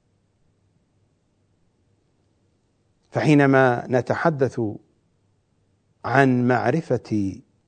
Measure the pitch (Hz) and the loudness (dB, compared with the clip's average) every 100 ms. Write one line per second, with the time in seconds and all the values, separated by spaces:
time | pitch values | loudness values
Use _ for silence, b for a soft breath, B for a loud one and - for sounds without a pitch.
0 | _ _ _ _ _ _ _ _ _ _ | _ _ _ _ _ _ _ _ _ _
1 | _ _ _ _ _ _ _ _ _ _ | _ _ _ _ _ _ _ _ _ _
2 | _ _ _ _ _ _ _ _ _ _ | _ _ _ _ _ _ _ _ _ _
3 | _ - 117 147 139 135 131 123 - 123 | _ -4 2 4 4 4 4 0 -2 -4
4 | - 117 170 147 127 - 110 110 - _ | -2 -2 -2 -2 -4 -4 -8 -8 -18 _
5 | _ _ _ _ _ _ _ _ _ _ | _ _ _ _ _ _ _ _ _ _
6 | - 127 135 123 123 123 107 156 - 120 | -2 2 2 2 0 0 0 -2 -2 -6
7 | - 107 98 98 - _ | -4 -4 -4 -8 -16 _